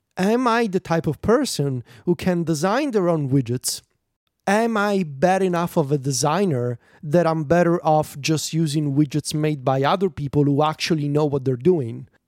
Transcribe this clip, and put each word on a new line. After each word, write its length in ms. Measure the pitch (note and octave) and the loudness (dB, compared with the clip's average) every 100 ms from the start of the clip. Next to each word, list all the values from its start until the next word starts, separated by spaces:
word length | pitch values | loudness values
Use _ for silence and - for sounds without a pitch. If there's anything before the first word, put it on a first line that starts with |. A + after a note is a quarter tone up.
| _ - | _ -2
am 300 | F#3+ A#3+ B3+ | 0 2 2
I 200 | A3+ A#3 | 0 0
the 120 | F3+ | -2
type 260 | - E3 E3 | -2 -2 -2
of 140 | C#3 | -2
person 600 | - B3+ C4 - C#3+ B2+ - - | 2 2 2 -2 -2 -4 -8 -8
who 100 | - | -4
can 300 | F3 F3+ F3 | -2 0 0
design 460 | E3 D3+ F#3+ A#3+ D4 | 0 0 0 0 0
their 180 | G#3+ F3 | 0 2
own 220 | E3 C#3 | 0 2
widgets? 500 | C#3 A#2 B2+ - - - _ _ _ _ _ - | 0 0 -4 -4 -8 -12 _ _ _ _ _ 0
Am 300 | G#3 A#3 A3 | 2 2 0
I 280 | G#3 G3 | 0 0
bad 360 | D#3+ C3+ F3 F#3+ | -2 -4 -2 0
enough 340 | F#3+ E3+ E3+ F3 | 0 -2 -2 -2
of 140 | C3+ | 0
a 60 | D3 | -2
designer 800 | C3+ A#2+ D3 E3+ G3 B2+ B2 A#2+ _ _ | -2 -2 0 0 0 0 -2 -6 _ _
that 240 | D3+ E3+ E3 | 0 2 2
I'm 180 | D#3+ | 0
better 400 | C#3+ E3+ E3+ F3 D#3+ | 2 2 2 2 2
off 320 | D#3 D3+ D3 | 2 0 -4
just 320 | C3+ D#3 - | -2 -2 -2
using 420 | D#3+ D#3+ D#3 D3 | -2 0 0 0
widgets 380 | C3+ D#3 D3+ - | 2 0 0 -4
made 300 | D3+ D#3 D3 | -2 -2 -2
by 180 | C3 C3+ | 0 0
other 260 | C#3 F#3 F#3+ | 2 0 -2
people 340 | - C#3+ D3 | -4 -2 2
who 180 | C#3+ C#3+ | 2 2
actually 440 | D3+ D#3 - D#3+ C#3+ | 0 0 -2 -2 0
know 160 | D3 | 0
what 200 | D3+ C#3 | 0 0
they're 120 | C3 B2 | -2 0
doing? 520 | D3+ F3 A#2 B2 C3 _ | 2 2 0 -8 -16 _